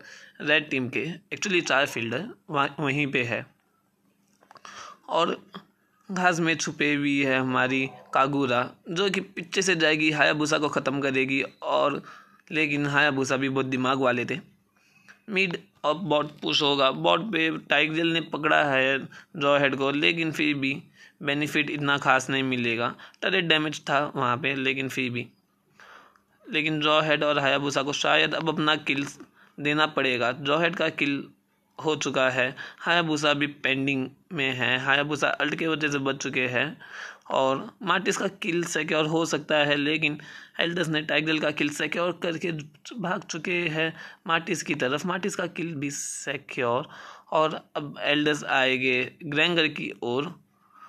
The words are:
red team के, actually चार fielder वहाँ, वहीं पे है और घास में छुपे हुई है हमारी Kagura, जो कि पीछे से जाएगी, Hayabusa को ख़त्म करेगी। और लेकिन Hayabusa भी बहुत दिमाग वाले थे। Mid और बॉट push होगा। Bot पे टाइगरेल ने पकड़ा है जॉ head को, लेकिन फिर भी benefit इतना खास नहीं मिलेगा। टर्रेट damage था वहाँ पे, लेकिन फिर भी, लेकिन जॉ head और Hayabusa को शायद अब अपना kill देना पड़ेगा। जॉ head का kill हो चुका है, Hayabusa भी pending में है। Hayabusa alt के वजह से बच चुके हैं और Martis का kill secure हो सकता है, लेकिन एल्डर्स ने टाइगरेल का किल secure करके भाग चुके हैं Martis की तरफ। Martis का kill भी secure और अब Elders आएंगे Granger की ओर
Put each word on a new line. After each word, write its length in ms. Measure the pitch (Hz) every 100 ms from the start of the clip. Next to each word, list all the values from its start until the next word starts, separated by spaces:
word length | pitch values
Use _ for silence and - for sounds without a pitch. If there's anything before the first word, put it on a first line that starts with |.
| - - - -
red 280 | 147 156 151
team 200 | 139 123
के, 180 | 120 143 170 - 147
actually 260 | 208 180
चार 220 | 147 135 139
fielder 400 | - 113 120 208 - -
वहाँ, 260 | 147 143 143
वहीं 280 | 147 139 143
पे 160 | 139
है 220 | 120 113 131 _ _ _ _ _ _ _ _ _ - - - - - - -
और 280 | - 175 - - - - _ _ _ -
घास 300 | 185 180 170
में 160 | 165 156
छुपे 380 | - 147 147
हुई 240 | 147 143 139
है 200 | 139 131
हमारी 460 | 131 127 127 131 131 - -
Kagura, 560 | 135 135 143 135 120 127 - -
जो 200 | 170 202
कि 120 | 190
पीछे 400 | 185 - 165 -
से 140 | 185 175
जाएगी, 340 | 156 156 156
Hayabusa 460 | 151 147 156 147 156
को 120 | 147
ख़त्म 320 | 147 131 139
करेगी। 400 | 139 131 131 135 - -
और 380 | - 135 143 143 - - - _ -
लेकिन 340 | 156 156 147 143
Hayabusa 500 | 143 147 135 131 131
भी 120 | 135
बहुत 160 | 135 131
दिमाग 320 | 131 127 135
वाले 240 | 131 120 113
थे। 140 | 139 - _ _ _ _ _ - - -
Mid 280 | 190 190 170 - _
और 100 | 147
बॉट 380 | 151 185 147 147 -
push 200 | 165 151
होगा। 280 | 147 139 135
Bot 400 | 156 165 170 220
पे 180 | 165 160 156
टाइगरेल 540 | - 147 156 156 165
ने 80 | 165
पकड़ा 400 | 160 151 156 156
है 340 | 151 131 131 135 165 - - 180
जॉ 200 | 143 143
head 160 | 143 131
को, 160 | 135
लेकिन 400 | 143 165 170 160
फिर 220 | 151 151 143
भी 180 | 135 143 - - - -
benefit 460 | 147 143 147 151 147
इतना 280 | 151 143 143
खास 300 | 143 131 123
नहीं 140 | 135
मिलेगा। 500 | 135 127 120 117 120 - - -
टर्रेट 240 | - 190 170
damage 360 | 160 156 151
था 240 | - 143 147 -
वहाँ 220 | 127 123
पे, 180 | 135 139
लेकिन 340 | 131 135 135
फिर 200 | 131 127
भी, 160 | 120 - _ _ _ _ - - - - _ _ _ -
लेकिन 360 | 165 151 156
जॉ 200 | 151 156
head 220 | 156 151
और 160 | 151 147
Hayabusa 440 | 139 139 143 139
को 100 | 139 143
शायद 400 | 147 151 156 151
अब 140 | 160
अपना 260 | 156 151 151
kill 280 | 151 139 139 - - _ - -
देना 280 | 143 151 156
पड़ेगा। 440 | 151 131 123 120
जॉ 260 | 127 139 147
head 160 | 170 175
का 140 | 160
kill 320 | 156 143 139 - _ _ _ _ -
हो 180 | 156 151
चुका 340 | 151 131 131
है, 260 | 127 127 139 - -
Hayabusa 540 | - 170 165 151 151
भी 140 | 147 143
pending 640 | 143 - 135 135 135 131 - -
में 180 | 170 135
है। 240 | 127 120 127
Hayabusa 480 | 135 139 147 147 143
alt 260 | - 143 170
के 120 | 165
वजह 200 | 156 151
से 100 | 143
बच 180 | 135 139
चुके 220 | 139 131 127
हैं 300 | 123 139 - - - - - -
और 400 | - 135 135 220 -
Martis 340 | 190 185 185 185
का 100 | 202 196
kill 260 | 208 170 165
secure 400 | 160 156 156 156
हो 180 | 165 165
सकता 320 | 151 147 151
है, 180 | 147 147
लेकिन 440 | 143 156 151 151 - - - -
एल्डर्स 280 | 170 175 165
ने 140 | 151
टाइगरेल 360 | 156 147 156 156
का 120 | 151
किल 180 | 151 147
secure 500 | 151 156 175 175 170
करके 280 | 175 160 175 160 151 - - 247
भाग 280 | 180 190
चुके 380 | 151 165 175 175 175
हैं 240 | 156 160 160 - - -
Martis 360 | 165 165 165
की 120 | - 151
तरफ। 300 | 127 143 180
Martis 300 | 185 196 -
का 120 | 175
kill 240 | 175 170 151
भी 160 | 143
secure 1000 | 139 - - - 143 - - 123 120 151 - - - -
और 280 | 160 156 170 - -
अब 200 | 147 -
Elders 400 | 113 147 151 147 143
आएंगे 560 | 135 131 131 131 127 127 - 165
Granger 420 | 147 165 170 156
की 220 | 156 - -
ओर 300 | 120 123 160 - _ _ _ -